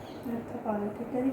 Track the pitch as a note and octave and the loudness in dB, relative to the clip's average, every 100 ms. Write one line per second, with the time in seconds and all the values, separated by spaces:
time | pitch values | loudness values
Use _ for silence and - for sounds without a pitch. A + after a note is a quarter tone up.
0 | - - A#3+ A#3 - A#3+ A3 G#3 G#3 - | -10 -8 -4 -4 -4 -2 0 2 0 -2
1 | - B3+ C4 | 0 2 4